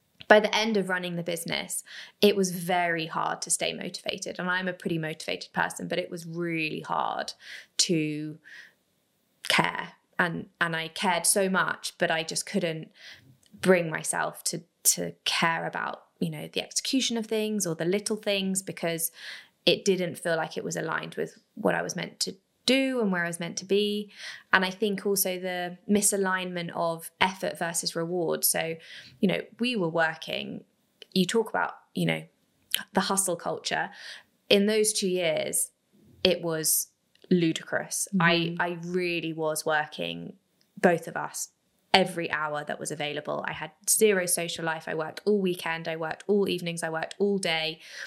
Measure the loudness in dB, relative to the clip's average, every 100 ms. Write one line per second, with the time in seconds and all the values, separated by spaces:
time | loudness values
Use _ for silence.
0 | _ _ 8 8 8 2 2 2 2 0
1 | -2 -4 -4 -4 -4 -6 -4 -8 -10 -16
2 | -12 4 6 6 2 0 0 0 2 0
3 | -2 -2 -2 -2 -2 -2 -2 -2 -6 -8
4 | -6 -6 -6 -4 -2 0 -2 -4 -2 -2
5 | -2 -6 -6 -6 -4 -2 -2 -2 -6 -4
6 | -4 -8 -8 -6 -2 -2 -2 -4 -4 -2
7 | -2 -2 -6 -10 -16 -18 -10 -2 2 2
8 | 0 -4 -6 -10 -16 -20 -20 _ _ _
9 | _ _ _ _ -2 2 2 -2 -10 -14
10 | _ -2 -2 -2 -8 -4 -2 -2 -6 -2
11 | 0 2 2 2 2 2 0 -2 -6 -2
12 | 0 0 -2 -6 -2 -2 -2 -4 -10 -16
13 | -20 -20 -20 _ _ -2 4 4 4 -4
14 | -4 -2 -2 -4 -6 -6 -10 _ 0 2
15 | -2 -4 -2 2 2 2 -2 -4 -6 -8
16 | _ -6 -4 -4 -8 -6 -4 -4 0 0
17 | 2 -2 -2 -2 0 0 -2 0 2 2
18 | 0 -4 0 0 0 -2 -4 -4 -2 -2
19 | -4 -8 -16 -16 -18 _ 4 4 4 2
20 | 2 -4 -2 0 -2 -6 -6 -4 -2 -4
21 | -4 -6 -6 -8 _ -2 0 2 -2 -6
22 | -8 -6 -6 -6 _ _ 2 2 2 2
23 | 0 0 -2 -4 -8 -6 0 2 2 -2
24 | -6 -12 -14 -14 4 6 6 2 -2 0
25 | 0 0 0 -2 -4 -4 -6 -6 2 4
26 | 4 2 2 2 0 -4 -4 -2 -2 -2
27 | -6 0 0 2 -6 -4 -4 -4 -4 -4
28 | -2 -2 0 2 2 0 -2 -6 -12 -18
29 | -16 0 2 2 -4 -4 -2 0 0 2
30 | 0 0 -8 -8 -6 -10 -14 _ _ -20
31 | -4 0 2 2 0 0 -2 -4 _ -2
32 | 0 0 -4 _ _ _ _ -8 -2 0
33 | 2 0 0 -2 -4 -4 -2 -2 -4 -8
34 | -16 -16 -20 _ 4 6 6 4 2 2
35 | 0 0 0 0 -2 -4 -4 _ _ _
36 | -20 2 2 4 0 0 0 0 -2 _
37 | _ _ 2 4 4 0 -2 -4 -4 -6
38 | -2 4 4 4 2 -2 -2 -4 -4 -2
39 | 0 -2 -4 -2 -2 -2 0 0 0 -4
40 | -6 -6 -10 -14 _ _ _ 2 4 4
41 | 0 -6 -6 -8 -12 _ _ _ _ 4
42 | 4 -2 -4 -2 -2 -4 -6 -6 -6 -6
43 | -4 -6 -4 -4 -4 -8 -10 _ 0 6
44 | 6 6 2 0 -2 -4 -4 -4 -4 -4
45 | -4 -4 2 4 4 0 -2 -4 -4 -4
46 | -4 -6 2 2 4 0 -2 -4 -4 -2
47 | -4 0 2 2 0 0 -2 -6 -12 -14